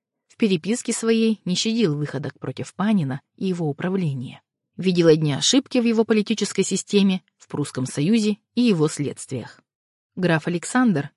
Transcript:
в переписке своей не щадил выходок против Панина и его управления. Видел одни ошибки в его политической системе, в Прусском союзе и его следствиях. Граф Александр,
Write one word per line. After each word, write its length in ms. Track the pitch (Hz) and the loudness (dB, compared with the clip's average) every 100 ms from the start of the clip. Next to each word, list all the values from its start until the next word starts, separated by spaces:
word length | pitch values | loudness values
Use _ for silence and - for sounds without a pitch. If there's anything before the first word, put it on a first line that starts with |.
| _ _ _ | _ _ _
в 80 | - | -2
переписке 560 | 220 180 175 240 - | 0 0 0 -4 -4
своей 480 | 220 226 226 226 214 | -4 0 2 2 0
не 120 | 175 180 | -2 -2
щадил 400 | 226 226 196 147 | -2 0 0 0
выходок 420 | 147 135 120 - | -4 -6 -8 -8
против 340 | - - - | -10 -10 -10
Панина 460 | - 202 208 135 131 - _ | -4 0 2 0 -6 -12 _
и 120 | 190 | -4
его 200 | 175 156 | -2 -4
управления. 760 | 147 175 190 160 131 127 - _ _ _ - | -4 -4 -2 -2 -4 -8 -14 _ _ _ -4
Видел 320 | 180 175 165 | 0 4 6
одни 240 | 156 151 | 6 4
ошибки 460 | 135 - 269 - 254 | 0 2 2 2 0
в 60 | |
его 200 | 233 220 | 2 2
политической 580 | 220 220 202 220 202 - | 2 2 0 -2 -2 -2
системе, 600 | 190 196 - 202 196 185 - _ | -2 -2 0 2 4 0 -6 _
в 120 | _ | _
Прусском 360 | - 143 - | -6 -6 -6
союзе 540 | 131 - 151 233 208 208 _ | -6 -2 0 2 0 -2 _
и 60 | - | 0
его 260 | 247 175 156 | 2 4 2
следствиях. 720 | - 135 - - 127 - - _ _ _ _ _ | 0 -6 -8 -10 -10 -10 -16 _ _ _ _ _
Граф 320 | - 175 160 170 | -4 0 0 0
Александр, 640 | 170 - 247 247 156 - | -6 -2 0 2 2 -2